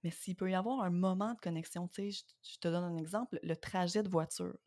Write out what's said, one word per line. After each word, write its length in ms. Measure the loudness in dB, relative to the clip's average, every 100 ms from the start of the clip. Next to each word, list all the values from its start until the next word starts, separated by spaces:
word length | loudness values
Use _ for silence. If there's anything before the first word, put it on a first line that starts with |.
Mais 80 | -4
s'il 240 | -6 -6 -2
peut 140 | 2
y 40 | 2
avoir 260 | 2 2
un 80 | 2
moment 420 | 4 4 4 0
de 60 | -2
connexion, 480 | -2 -2 -4 -6 -6
tu 240 | -4 -4
sais, 0 | -4 -12 -20
je, 80 | -18
je 40 | -2
te 80 | 0
donne 160 | 2
un 140 | 0 -2
exemple, 420 | 0 -2 0 -4
le 140 | -2 -2
trajet 480 | 0 2 2 2
de 60 | 4
voiture. 460 | 2 2 -2 -6 -6